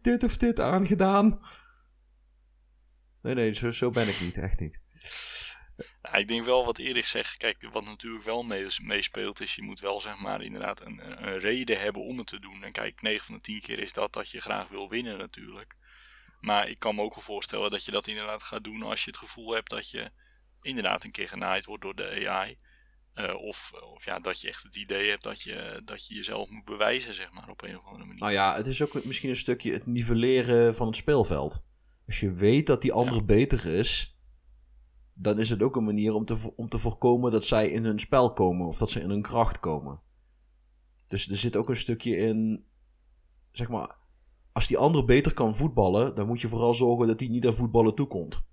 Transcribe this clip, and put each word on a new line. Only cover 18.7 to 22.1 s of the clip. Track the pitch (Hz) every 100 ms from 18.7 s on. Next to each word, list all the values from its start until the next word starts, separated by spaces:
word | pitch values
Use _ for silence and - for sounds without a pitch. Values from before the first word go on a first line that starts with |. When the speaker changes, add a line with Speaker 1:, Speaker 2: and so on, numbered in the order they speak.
| 110
Speaker 2:
als | 110 110
je | -
het | -
gevoel | 113 - 113
hebt | 113 -
dat | - -
je | 120 113 - _ - - -
inderdaad | 143 127 98 95
een | -
keer | - 101
genaaid | - 92 95 101
wordt | 104
door | 98 98
de | -